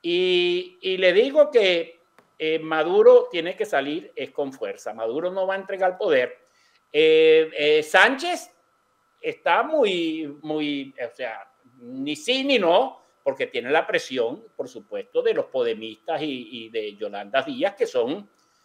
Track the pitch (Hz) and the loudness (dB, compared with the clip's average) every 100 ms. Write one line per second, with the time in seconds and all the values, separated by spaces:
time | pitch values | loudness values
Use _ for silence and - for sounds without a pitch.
0 | 170 175 185 180 175 180 180 _ 190 185 | -2 0 2 2 0 -2 -6 _ -6 2
1 | 185 185 262 294 294 240 196 170 165 - | 4 4 2 4 4 4 4 0 -4 -14
2 | _ _ _ _ 156 160 156 156 160 196 | _ _ _ _ -4 -4 -2 -2 2 6
3 | 233 247 247 175 165 190 214 147 139 156 | 8 8 6 -6 -6 -6 -2 -2 -2 -8
4 | 143 - 135 - 139 131 101 98 113 113 | -10 -12 -10 -8 -8 -8 -10 -10 -12 -8
5 | 113 135 180 190 190 190 190 196 185 180 | -6 -4 -6 -4 -4 -4 -8 -2 -2 -2
6 | 208 170 156 - _ _ _ _ _ 151 | 0 0 0 -8 _ _ _ _ _ 2
7 | 156 156 160 160 160 156 151 156 151 185 | 4 6 6 6 4 -2 2 2 4 6
8 | 214 269 349 339 - _ _ _ _ _ | 6 2 -4 -6 -10 _ _ _ _ _
9 | _ _ 165 151 175 185 269 311 214 180 | _ _ -10 -6 0 0 0 0 0 0
10 | 165 160 151 147 151 156 147 143 135 - | -4 -6 -10 -12 -8 -6 -4 -6 -10 -12
11 | 117 - 120 107 98 _ _ 127 120 131 | -12 -8 -10 -10 -18 _ _ _ -16 -10
12 | 139 147 - 262 269 254 170 185 262 - | -8 -6 -2 -2 2 2 4 2 0 -8
13 | _ _ 139 131 123 123 120 156 - 180 | _ _ -6 -4 -6 -6 -2 -2 0 -6
14 | - 131 117 170 - - 135 117 - 104 | -4 -4 -4 -6 -16 -12 -12 -12 -12 -12
15 | - 160 214 175 - 131 117 110 110 110 | -6 -4 -2 -2 -4 -2 -2 -4 -10 -14
16 | - 156 151 131 113 120 113 113 107 101 | -8 -6 -6 -8 -12 -16 -10 -8 -8 -10
17 | 104 101 104 131 143 127 190 196 240 127 | -10 -10 -4 -4 -4 -4 -4 -2 -2 -2
18 | 120 190 208 _ _ _ | -2 -4 -10 _ _ _